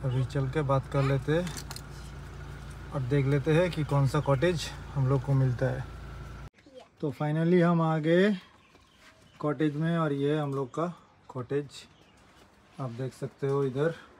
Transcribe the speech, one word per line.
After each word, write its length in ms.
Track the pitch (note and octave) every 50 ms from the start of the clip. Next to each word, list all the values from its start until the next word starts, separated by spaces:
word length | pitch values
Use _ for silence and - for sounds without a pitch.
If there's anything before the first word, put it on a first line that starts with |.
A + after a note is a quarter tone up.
| -
अभी 200 | C3+ B2 C3 B2+
चल 220 | A#2 - C#3+ C3+ C3
के 140 | C3 D#3+
बात 200 | D3 C3 C#3 C3+ - -
कर 100 | - C#3+
लेते 300 | C3+ C3+ C#3 C3+ B2 D3
हैं 140 | D3+ E3+ F3+ E3+ - - - - - - - - - - - - - - - - - - - - - - - - - - - - -
और 60 | D3
देख 260 | C3 A#2+ C#3 C#3+ C3
लेते 260 | C3+ C#3+ C#3+ C3+ D#3+
हैं 180 | D#3 D#3 F3+ F3+
कि 140 | D#3+ D#3+ D3
कौन 220 | - C#3+ C#3+ C#3
सा 140 | C3 - D3+
कॉटेज 500 | C#3 - C#3 C3 D3 F3 F3+ D3+ - - - - - - -
हम 140 | C#3 C3+ B2+
लोग 140 | C#3 C3+
को 100 | B2 C#3+
मिलता 340 | C#3 C3+ C3 B2+ A#2+ A2+ C3
है। 180 | B2+ B2 C3+ C3 - - - - - - - - - - - - - _ - - - - - - - _ _
तो 100 | - D3+
finally 520 | B2+ - D3+ D3+ D3+ D#3+ E3 E3+ F3+ F3+
हम 200 | E3+ E3+ F3 E3
आ 160 | D#3+ D#3+ D#3+ D#3+
गए 380 | D3+ D#3+ E3+ F3+ F#3+ G#3 G#3 F#3 - - - - _ _ _ - _ _ _ _ - - - _ - - _ -
कॉटेज 380 | - D3 C#3+ C3 D#3 D3+ C#3+
में 220 | D3 D#3+ E3 E3+ E3
और 140 | D#3+ D3+
ये 260 | C#3+ C#3 C#3 C#3+ D3+ D#3
हम 160 | D3 C#3 C3+
लोग 140 | C3+ C#3 B2
का 300 | - - D#3+ F3+ E3 - - _ _ _ _ _
कॉटेज 380 | - B2+ A#2+ - C#3 C#3+ D3 C3+ - - - - - _ - _ _ - - - - - - - _ _ _ _ - -
आप 100 | C#3 B2+
देख 220 | A#2 A#2 C3+ B2+
सकते 340 | - - - - - _ -
हो 180 | C#3 C#3 C#3 C#3
इधर। 300 | C3+ A#2+ C3+ D3 E3 - - - - -